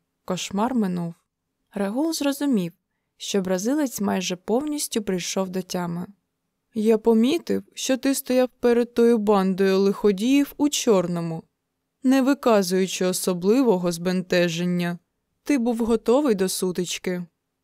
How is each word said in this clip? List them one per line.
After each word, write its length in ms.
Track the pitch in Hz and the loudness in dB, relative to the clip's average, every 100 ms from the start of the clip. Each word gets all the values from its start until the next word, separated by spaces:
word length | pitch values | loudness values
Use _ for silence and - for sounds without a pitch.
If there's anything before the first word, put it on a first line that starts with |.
| _ _ - | _ _ -10
Кошмар 500 | 180 - 196 233 254 | -8 -6 -4 -2 0
минув. 380 | 196 180 170 - _ _ _ _ _ | -2 -4 -6 -10 _ _ _ _ _
Рагул 400 | 202 196 240 330 | -6 -4 -2 -2
зрозумів, 600 | 320 277 269 294 220 170 - _ _ _ _ | -2 -2 -2 0 -2 -2 -8 _ _ _ _
що 240 | - 202 | -4 -4
бразилець 600 | 185 185 214 302 269 - | -2 -2 -2 -2 -2 -4
майже 340 | 202 196 180 175 | -4 -2 -4 -6
повністю 640 | - 233 302 294 - 226 | -4 -2 -2 -6 -6 -6
прийшов 480 | 202 180 - 196 190 | -4 -4 -4 -4 -4
до 120 | 185 | -6
тями. 460 | 185 180 175 170 180 - _ _ _ _ _ | -6 -6 -6 -8 -10 -16 _ _ _ _ _
«Я 240 | 226 214 220 | -2 2 2
помітив, 640 | 233 220 240 330 - 196 - | 4 4 4 0 -2 -4 -6
що 240 | - - 262 | -6 -2 0
ти 180 | 269 269 | 0 -2
стояв 340 | - 254 254 _ | 0 0 0 _
перед 340 | 240 233 240 | 0 2 0
тою 240 | - 233 233 | 2 4 4
бандою 600 | 208 202 190 185 190 190 | 2 2 2 0 2 2
лиходіїв 760 | 196 202 208 190 240 277 277 - | 2 2 0 2 2 2 0 0
у 120 | 294 | -2
чорному, 760 | - 247 196 175 175 170 160 - _ _ _ _ _ | 0 2 2 2 -4 -6 -8 -12 _ _ _ _ _
не 180 | 254 269 | 2 4
виказуючи 840 | 262 277 254 208 180 185 190 - 185 | 4 2 4 2 2 0 -2 -2 -2
особливого 840 | 185 - 180 185 247 247 180 175 | -2 -2 -2 2 2 4 2 0
збентеження. 1080 | 170 180 185 180 180 175 165 180 180 175 170 _ _ _ _ | -4 -2 -2 0 2 2 0 -2 -2 -2 -6 _ _ _ _
Ти 140 | - 285 | -2 0
був 200 | 233 233 | 0 -2
готовий 580 | 226 226 - 254 294 196 | 0 0 2 2 4 2
до 140 | 185 | 0
сутички». 760 | - 185 175 175 - 190 180 175 _ _ _ | -2 -4 -4 -6 -6 -6 -6 -8 _ _ _